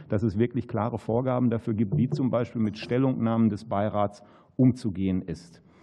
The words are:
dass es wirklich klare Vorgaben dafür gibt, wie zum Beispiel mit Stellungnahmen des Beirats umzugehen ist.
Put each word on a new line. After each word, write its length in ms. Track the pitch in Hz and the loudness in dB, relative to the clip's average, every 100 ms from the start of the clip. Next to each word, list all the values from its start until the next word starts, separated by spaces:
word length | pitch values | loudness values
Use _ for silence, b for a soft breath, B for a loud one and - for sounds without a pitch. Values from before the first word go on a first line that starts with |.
| - | -4
dass 140 | 107 | 0
es 160 | 113 98 | 0 2
wirklich 300 | 120 120 117 | 0 0 -4
klare 300 | 110 113 113 | -2 -2 -4
Vorgaben 520 | - 113 131 123 123 | -2 0 0 2 2
dafür 240 | 113 - | 0 -2
gibt, 220 | 107 104 151 | -2 0 0
wie 120 | 147 | 0
zum 220 | 151 127 | 0 0
Beispiel 320 | 117 120 120 | 0 0 -2
mit 160 | 107 104 | -2 -4
Stellungnahmen 720 | - 123 135 120 113 113 113 | -2 0 2 0 0 4 2
des 140 | 101 | 2
Beirats 580 | - 101 107 104 101 - B B B - | -2 -2 0 0 -2 -4 B B B 2
umzugehen 640 | 131 117 113 90 98 92 | 4 2 -2 -2 -2 -2
ist. 400 | 87 82 - - B B | -4 -10 -12 -20 B B